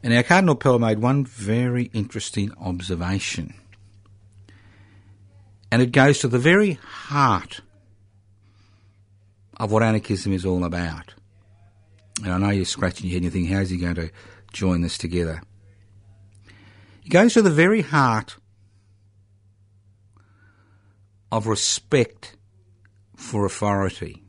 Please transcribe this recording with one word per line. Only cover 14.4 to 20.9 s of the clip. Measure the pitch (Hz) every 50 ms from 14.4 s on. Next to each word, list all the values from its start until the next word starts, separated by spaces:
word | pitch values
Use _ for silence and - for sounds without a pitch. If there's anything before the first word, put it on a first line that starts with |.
| - -
join | - - 101 92 90 85
this | 85 82 - -
together?" | - 82 90 87 85 82 78 80 - _ - - _ - _ _ _ _ _ - _ - - _ - - _ - - - - - - - - - - _ - - -
It | 165
goes | - 175 220 240
to | - 233
the | 208 185
very | 151 147 165 185 220 220
heart | 156 - 156 151 135 123 113 110 101 - - - _ _ _ _ _ _ _ _ _ _ _ _ _ _ _ _ _ _ _ _ _ _ _ _ _ _ _ _ _ _ _ _ _ _ _ _ _ _ _ _ _ _ _ _ _ _ _ _ _ _